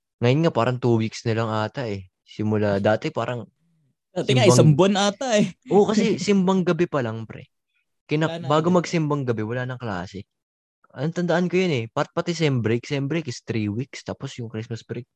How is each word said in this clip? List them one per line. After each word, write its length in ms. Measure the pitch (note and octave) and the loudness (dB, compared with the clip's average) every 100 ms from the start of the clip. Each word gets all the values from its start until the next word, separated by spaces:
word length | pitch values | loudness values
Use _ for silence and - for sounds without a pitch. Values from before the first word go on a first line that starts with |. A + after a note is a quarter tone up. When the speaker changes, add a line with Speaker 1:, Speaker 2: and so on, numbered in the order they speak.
| _ - | _ -2
Speaker 1:
Ngayon 180 | A#2+ C#3+ | 0 2
nga, 80 | E3 | 2
parang 240 | A#2+ A#2 B2 | 2 0 0
two 240 | B2 A2+ | 2 2
weeks 240 | A2+ - | 0 -4
na 80 | A#2 | -4
lang 160 | A2 A2+ | -2 -2
ata 400 | A2 G#2+ - A#2 | -2 -4 -6 -8
eh. 240 | G2 F#2+ _ | -8 -12 _
Simula, 560 | _ - G#2+ G#2+ G#2 G2 | _ -6 -2 0 2 2
dati 320 | G#2+ A2 D#3 | 2 0 -2
parang 400 | A#2+ A#2 A#2+ G2+ _ _ _ _ _ _ | -6 -6 -8 -12 _ _ _ _ _ _
Speaker 2:
Dati 240 | F3+ - | -8 0
nga, 80 | - | 4
Speaker 1:
simbang 80 | G#3 | 6
Speaker 2:
isang 200 | B2 D#3 | 8 8
buwan 220 | C#3+ G3 G3 | 8 4 4
ata 400 | G3+ G3 C4 G#3 | 0 -2 0 2
eh. 160 | G#3 - - | 0 -4 2
Speaker 1:
Oo, 160 | F#3 G3 | 4 4
kasi 320 | G#3+ G3+ C#3 | 2 2 0
Speaker 2:
<laughs> 80 | F#3 | 2
Speaker 1:
simbang 340 | G3+ F#3 F#3+ | 2 4 2
gabi 240 | F3 E3 | 2 0
pa 140 | F3 D3 | 0 -2
lang, 260 | A2+ A2+ | -4 -6
pre. 220 | G#2+ - - _ _ _ _ _ | -12 -16 -20 _ _ _ _ _
Kina- 220 | - D3+ D#3+ | -4 -2 0
Speaker 2:
Wala 160 | E3+ | -4
na 80 | C#3 | 0
Speaker 1:
bago 160 | D#3 E3+ | 2 4
Speaker 2:
agad. 160 | F3+ | 2
Speaker 1:
magsimbang 400 | E3 F3 D3+ D3 | 0 -2 -2 -2
gabi, 180 | B2 A2 | -2 -4
wala 220 | G#2+ B2+ | -4 -6
nang 140 | B2+ B2 | -8 -8
klase. 480 | A#2+ F#2 F#2 G2 - _ _ _ _ _ _ | -8 -8 -8 -14 -18 _ _ _ _ _ _
Ang 240 | - D#3 | -8 -6
tandaan 320 | F3+ F3 E3+ F3+ | -4 0 0 0
ko 80 | |
yun 160 | F3+ F#3 | 0 0
eh. 140 | C3 A2+ | -2 -4
Pat-, 240 | C#3+ D3+ | -4 -4
pati 240 | E3+ E3+ | -4 -6
sem 240 | E3 D#3 B2+ | -2 0 0
break. 240 | G#2+ A#2+ | 0 -2
Sem 240 | - C#3 C#3 | -2 -6 -4
break 240 | E3 C3+ | -4 -6
is 80 | - | -12
three 300 | - A2+ G#2 | -6 -4 -2
weeks. 320 | G#2 C#3 - | -4 -8 -12
Tapos 320 | - F#2+ C3+ | -12 -10 -10
yung 160 | - A2+ | -12 -10
Christmas 320 | A2 A2+ A2+ | -10 -10 -12
break, 240 | - A#2 B2 | -12 -14 -14